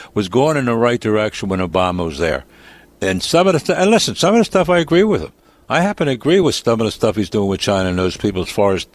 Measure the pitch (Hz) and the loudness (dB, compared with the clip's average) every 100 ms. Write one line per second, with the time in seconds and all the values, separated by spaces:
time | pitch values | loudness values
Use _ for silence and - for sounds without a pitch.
0 | - 104 95 117 147 147 127 113 120 120 | -8 -6 -2 0 2 0 -2 0 0 0
1 | 110 107 107 - 101 95 90 92 92 90 | 0 0 -2 -4 -4 -2 0 0 0 -2
2 | 85 71 82 67 - - - - - _ | -4 -2 -2 -4 -8 -20 -20 -20 -20 _
3 | 95 190 - 165 190 160 - 175 190 220 | -4 -2 0 2 2 2 0 0 2 2
4 | - 98 175 233 214 190 170 175 147 165 | 0 0 2 2 2 0 2 0 2 2
5 | 214 143 73 - _ _ - 143 196 208 | 2 0 -4 -14 _ _ -4 0 0 0
6 | 151 123 139 190 156 - - 113 110 - | -2 -2 2 2 2 0 0 0 0 0
7 | 113 101 98 107 98 95 - 98 92 90 | 0 0 -2 0 0 -2 0 0 0 0
8 | 92 - 104 95 85 - 101 92 - | -2 -2 -4 -2 -4 0 2 0 -4